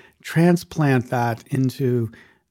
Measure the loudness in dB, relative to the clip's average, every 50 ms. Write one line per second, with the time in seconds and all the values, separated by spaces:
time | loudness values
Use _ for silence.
0 | -20 _ _ _ -14 -4 0 2 4 4 4 2 -2 -6 -4 -2 0 2 2 0
1 | 0 -2 -2 -2 -2 -2 -4 -6 -8 -6 -2 -2 -2 -2 -2 -2 -2 -2 0 -2
2 | -2 -4 -8 -14 -20 _ _ _ _ _